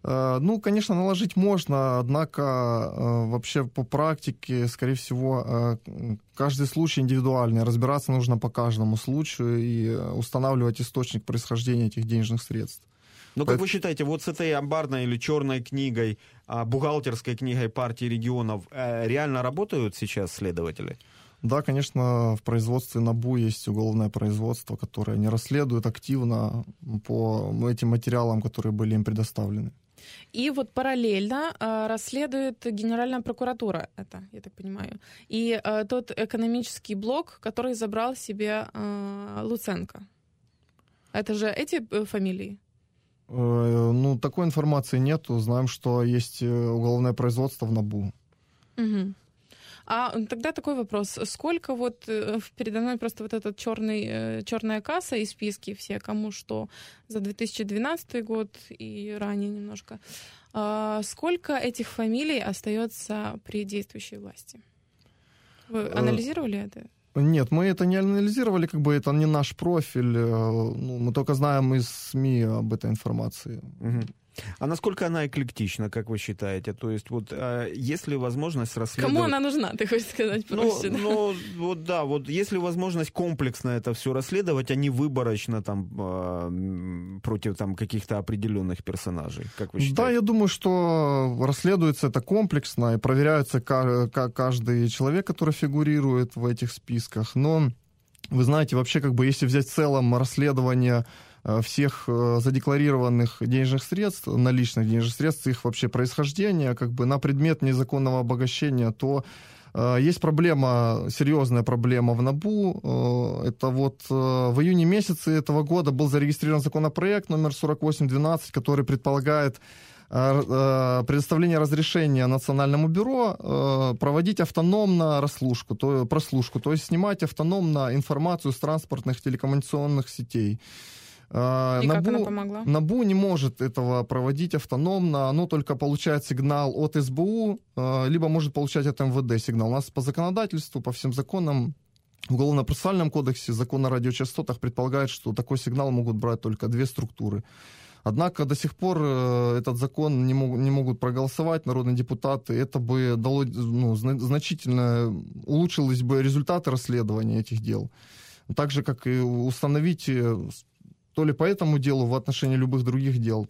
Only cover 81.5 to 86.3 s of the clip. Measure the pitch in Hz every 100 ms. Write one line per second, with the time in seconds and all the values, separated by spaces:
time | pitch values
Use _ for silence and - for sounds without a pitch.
81.5 | 175 175 180 160 180 143 147 135 160 202
82.5 | 190 175 170 185 170 156 - 175 156 131
83.5 | - 127 120 120 117 - 131 127 185 185
84.5 | 143 123 135 143 123 147 127 117 104 -
85.5 | 110 95 101 92 - 95 92 90